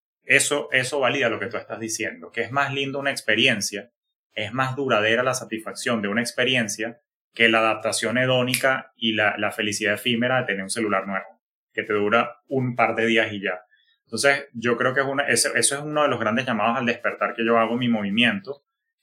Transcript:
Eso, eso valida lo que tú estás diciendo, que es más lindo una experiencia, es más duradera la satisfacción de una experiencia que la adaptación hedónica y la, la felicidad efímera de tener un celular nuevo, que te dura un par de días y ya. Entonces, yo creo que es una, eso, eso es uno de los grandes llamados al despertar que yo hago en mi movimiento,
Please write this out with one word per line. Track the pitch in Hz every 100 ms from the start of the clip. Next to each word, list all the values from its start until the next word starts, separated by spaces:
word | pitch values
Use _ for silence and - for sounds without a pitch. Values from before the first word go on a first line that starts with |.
| _ _
Eso, | - 135 - 147 -
eso | 131 127 147
valida | 147 139 120
lo | 101
que | 95
tú | 104
estás | - 110
diciendo, | 113 - - 85 87
que | 117
es | 113
más | 139 135
lindo | 139 139 139
una | 139
experiencia, | 135 - 107 131 107 - 101 - _ _ _ _
es | 107 107
más | 127 131 131
duradera | 135 107 107 117
la | 127
satisfacción | 123 113 107 101 - 127 113
de | 101
una | 113
experiencia | 120 - 123 131 107 - 113 - _ _ _
que | - 113
la | 113
adaptación | 113 107 110 101 110 120
hedónica | 131 127 123 123 135 131 - _
y | 113
la, | 107 104 104
la | 104
felicidad | - 104 101 104
efímera | 104 120 117 123 131
de | 110
tener | 98
un | 95
celular | - 104 95 98
nuevo, | 95 - - _ _ _
que | -
te | 104
dura | 104 104 117 - - _
un | 131 123 120
par | 110 110
de | 113
días | 113 107
y | 104
ya. | 95 90 - _ _ _ _
Entonces, | 113 139 139 -
yo | 117 120 120
creo | 127
que | 135
es | 135
una, | 135 139
eso, | 120 147 123
eso | - 143
es |
uno | 151 151
de | 143
los | 117
grandes | 110 117 123
llamados | 107 110 127
al | 120
despertar | 117 101 - 104 117
que | 113
yo | 117
hago | 110
en | 120
mi | 123
movimiento, | 110 98 107 120 101 127 143 _ _ _ _